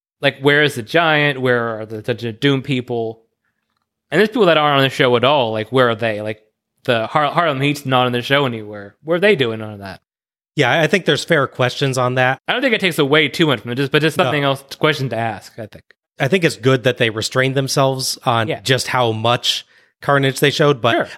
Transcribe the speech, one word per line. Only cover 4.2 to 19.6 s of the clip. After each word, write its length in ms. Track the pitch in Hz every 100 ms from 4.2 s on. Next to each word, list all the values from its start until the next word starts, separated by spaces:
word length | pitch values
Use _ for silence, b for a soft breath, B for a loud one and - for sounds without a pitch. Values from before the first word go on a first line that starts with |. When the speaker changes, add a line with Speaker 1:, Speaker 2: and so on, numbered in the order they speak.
| 214
Speaker 1:
people 160 | 254 185
that 100 | 151
aren't 220 | 147 139
on 40 |
the 40 | 135
show 260 | - 131 120
at 80 |
all. 280 | 127 147 113
Like, 180 | 110 107
where 200 | 131 120
are 40 |
they? 280 | 113 113 104
Like, 180 | 107 110 _ _ _ _
the 220 | - 113 110
Har-, 180 | 156 143
Harlem 280 | 147 165 131
Heat's 240 | 143 143
not 220 | 131 127 123
on 60 |
the 100 | 120
show 240 | 120 143 135
anywhere. 500 | 113 104 104 101 -
What 140 | 151 175
are 40 |
they 160 | 208 170
doing 240 | 117 110
on 200 | 107 104
that? 200 | 98 92 _ _ _ _ _
Speaker 2:
Yeah, 260 | - 123 156
I 60 | 151
think 180 | 196
there's 200 | 165 139
fair 220 | - 156 131
questions 520 | - 123 - 139 127
on 160 | 123
that. 260 | 131 127 131 -
Speaker 1:
I 60 |
don't 80 | 226
think 120 | 269
it 60 | 214
takes 180 | 190 160
away 300 | 139 156 147
too 180 | - 156
much 140 | 117
from 120 | 117
it, 20 |
just, 180 | 123 139
but 80 | 151
just 160 | 156 170
Speaker 2:
No. 80 |
Speaker 1:
something 180 | 131 147
else, 200 | 139 135 - -
question 320 | 156 147 131
to 60 | 113
ask, 420 | 113 - - -
I 80 | 107
think. 180 | - _ _ _ -
Speaker 2:
I 100 | 139
think 160 | 190
it's 120 | 165 -
good 280 | 123 131
that 120 | 127 120
they 140 | 113
restrain 420 | 107 - 131 131
themselves 640 | 135 135 147 135 131 131 -
on 240 | 131 117 110
Speaker 1:
Yeah. 120 | 120
Speaker 2:
just 260 | 101 127 -
how 240 | 127 117
much 540 | 110 117 123 - -